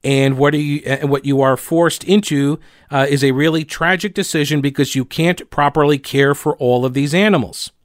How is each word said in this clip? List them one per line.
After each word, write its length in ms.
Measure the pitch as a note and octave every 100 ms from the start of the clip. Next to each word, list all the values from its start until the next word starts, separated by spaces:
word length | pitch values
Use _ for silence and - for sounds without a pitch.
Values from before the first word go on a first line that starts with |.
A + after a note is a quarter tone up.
and 320 | C#3+ C#3 C3+ C3
what 200 | C#3+ D3+
are 40 |
you, 220 | D3 D3 -
uh, 180 | C3+ C#3+
what 180 | C#3
you 160 | C#3 C3+
are 160 | C3+ C3
forced 480 | - E3 E3+ -
into, 560 | - G3+ G#3 D3 C#3 D#3 - _ _
uh, 160 | C#3+ C#3
is 160 | C#3+
a 80 | C#3
really 320 | C3 D#3 D#3+
tragic 520 | D3+ - E3 F#3 G#3 G3+
decision 440 | F#3+ D#3+ C#3 D3
because 360 | C#3 C#3 C3+ C3+
you 100 | B2
can't 420 | - D#3+ F3 -
properly 480 | - C#3+ D3+ C#3+ C#3+
care 340 | - C3+ C#3
for 240 | C#3+ D#3 -
all 260 | B2 B2
of 120 | B2+ C3
these 180 | C#3+
animals. 580 | E3+ G#3+ F3+ G2 - - _